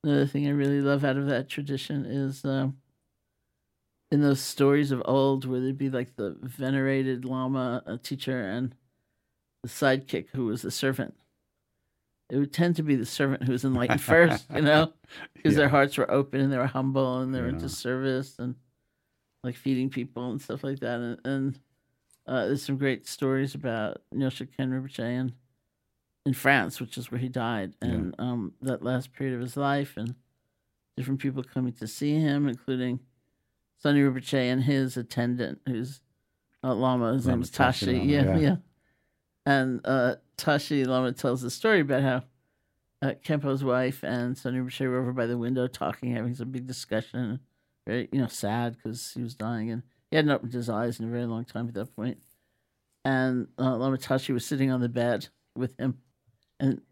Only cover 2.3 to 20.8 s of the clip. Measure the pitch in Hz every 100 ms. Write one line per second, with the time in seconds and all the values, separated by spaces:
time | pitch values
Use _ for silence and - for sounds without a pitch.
2.3 | 135 143 135 135 135 _ _ _ _ _
3.3 | _ _ _ _ _ _ _ _ 143 147
4.3 | 135 - - 139 143 143 127 - 135 135
5.3 | 135 131 127 131 135 139 131 117 - 101
6.3 | - 127 120 131 139 135 135 131 123 127
7.3 | 131 127 135 127 120 - 107 - 135 -
8.3 | 127 98 110 127 - _ _ _ _ _
9.3 | _ _ _ 120 - 143 135 135 - -
10.3 | 135 117 120 92 - 135 131 120 - _
11.3 | _ _ _ _ _ _ _ _ _ _
12.3 | 127 139 151 175 165 156 135 120 - 139
13.3 | 135 127 120 135 127 120 - - 160 170
14.3 | 131 - 147 151 151 160 _ _ - -
15.3 | - - 104 143 143 139 139 - 135 139
16.3 | 135 139 131 131 135 135 135 135 127 131
17.3 | 131 123 - 135 131 127 127 135 131 135
18.3 | - 123 120 _ _ _ _ _ _ _
19.3 | _ 127 120 135 131 135 135 127 - 123
20.3 | 135 - 120 139 139